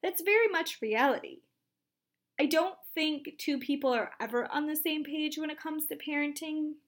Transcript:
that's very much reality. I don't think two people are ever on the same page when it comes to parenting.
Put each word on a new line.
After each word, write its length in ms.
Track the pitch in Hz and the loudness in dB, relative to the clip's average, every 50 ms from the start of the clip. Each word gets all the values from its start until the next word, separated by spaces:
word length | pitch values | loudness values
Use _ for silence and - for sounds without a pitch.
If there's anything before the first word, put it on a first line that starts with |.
| - | 0
that's 180 | 370 359 - | -2 -2 0
very 280 | 330 370 415 440 466 427 | 2 4 6 6 6 6
much 320 | 381 330 330 - - - | 4 2 -2 -2 -4 -4
reality. 600 | - 220 214 220 254 277 247 - - - - - _ _ _ _ _ _ _ _ _ _ _ _ _ _ _ _ _ _ _ - | -2 0 2 4 4 4 4 2 -2 -8 -16 -16 _ _ _ _ _ _ _ _ _ _ _ _ _ _ _ _ _ _ _ 2
I 80 | 285 | 2
don't 320 | 294 - 311 311 381 381 - - - - | 4 6 4 4 2 0 -8 -16 -10 -4
think 440 | - 311 311 311 285 285 - - _ | 0 0 0 0 -2 -6 -12 -12 _
two 200 | - - 294 262 | -2 0 0 -2
people 340 | 247 - 285 285 277 262 247 | 0 0 -2 2 2 2 2
are 220 | 233 208 - - - | 2 0 -2 -4 -8
ever 300 | - 220 220 240 240 - | -8 -2 0 0 0 0
on 160 | - 285 302 | -2 -2 -2
the 100 | 302 302 | 0 -2
same 280 | 302 - 330 311 311 302 | -2 -2 -2 -2 -2 -4
page 340 | 294 285 311 302 302 302 311 | -4 -4 -2 -2 -2 -2 -2
when 120 | 311 302 | -4 -4
it 80 | 302 302 | -6 -6
comes 280 | - 302 311 311 302 | -6 -6 -4 -4 -4
to 100 | - 302 | -6 -6
parenting. 800 | 294 - - 302 294 294 294 294 294 330 311 311 311 302 302 302 - _ | -8 -6 -4 -2 0 0 -2 -2 -4 -6 -4 -4 -2 -2 -4 -4 -8 _